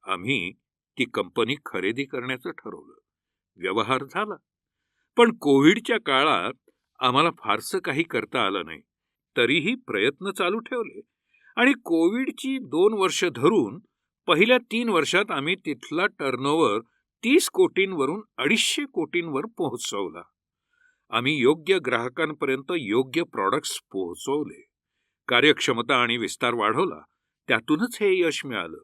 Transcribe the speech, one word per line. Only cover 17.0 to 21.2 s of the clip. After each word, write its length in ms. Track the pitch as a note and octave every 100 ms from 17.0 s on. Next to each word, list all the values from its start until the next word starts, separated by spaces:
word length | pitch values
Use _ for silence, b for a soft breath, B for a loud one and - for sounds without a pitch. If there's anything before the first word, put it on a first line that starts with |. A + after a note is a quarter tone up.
| _ _
तीस 260 | A3+ D#4 -
कोटींवरून 720 | - F3+ - G3 F3+ C3 F#3+ - -
अडीचशे 480 | C3 A3 - - C#4+
कोटींवर 600 | - D3+ F3 E3+ C3+ F#3+ -
पोहोचवला. 640 | D#3 A#2+ - G2+ F#2 D#2+ - _ _ _ _ _ _ _ _
आम्ही 260 | A2